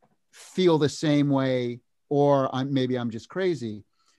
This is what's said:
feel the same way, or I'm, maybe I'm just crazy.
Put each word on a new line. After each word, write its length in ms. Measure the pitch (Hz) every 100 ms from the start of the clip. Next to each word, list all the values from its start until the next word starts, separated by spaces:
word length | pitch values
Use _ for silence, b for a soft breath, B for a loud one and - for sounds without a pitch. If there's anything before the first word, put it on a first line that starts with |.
| _ _ _
feel 480 | - - - 180 156
the 100 | 143
same 400 | - 160 147 143
way, 520 | 135 135 127 123 120 - _ _
or 460 | 143 143 139 135
I'm, 180 | 127 135
maybe 240 | 135 127 127
I'm 140 | 120
just 180 | 110 -
crazy. 540 | 180 190 156 117 104 - _ _